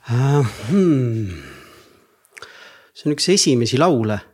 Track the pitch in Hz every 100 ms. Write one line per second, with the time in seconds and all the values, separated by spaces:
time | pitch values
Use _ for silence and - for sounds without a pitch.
0 | - 120 135 143 123 - 107 190 185 143
1 | 123 113 104 82 69 - - - - _
2 | _ _ _ - - - - - _ -
3 | 151 147 - 196 - 127 117 127 170 139
4 | 110 104 -